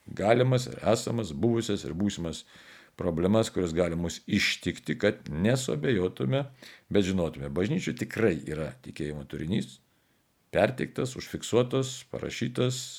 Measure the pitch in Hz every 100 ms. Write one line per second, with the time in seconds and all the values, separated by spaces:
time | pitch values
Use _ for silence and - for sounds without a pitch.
0 | - - 95 120 127 127 127 - 82 110
1 | - 117 101 71 113 117 110 101 - 82
2 | 101 - 85 78 - - - - - -
3 | 90 80 90 110 113 - 87 80 87 82
4 | 85 - - 101 - - - 82 - 73
5 | 101 107 - 73 101 127 127 - 147 110
6 | 90 - 131 131 131 - - - _ 95
7 | 92 95 82 73 71 71 101 170 - -
8 | - - 110 80 69 76 76 - - -
9 | 76 73 71 73 78 101 - - _ _
10 | _ _ _ _ _ 80 110 123 - -
11 | 127 - - - - 113 127 131 131 -
12 | - - - - 131 127 127 127 -